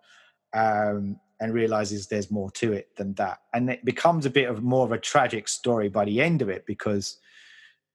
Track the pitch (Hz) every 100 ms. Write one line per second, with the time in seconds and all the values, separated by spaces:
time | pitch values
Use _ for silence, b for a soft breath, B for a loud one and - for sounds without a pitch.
0 | b b b b _ 110 110 107 104 104
1 | 98 101 _ _ 110 117 113 107 104 104
2 | 95 107 98 104 95 - 117 101 - -
3 | 98 98 95 - _ 120 127 123 120 123
4 | 165 165 139 143 123 107 123 131 120 113
5 | - 147 123 110 - - 123 117 101 104
6 | 104 110 165 160 104 92 - 104 110 101
7 | - - B B B B B B _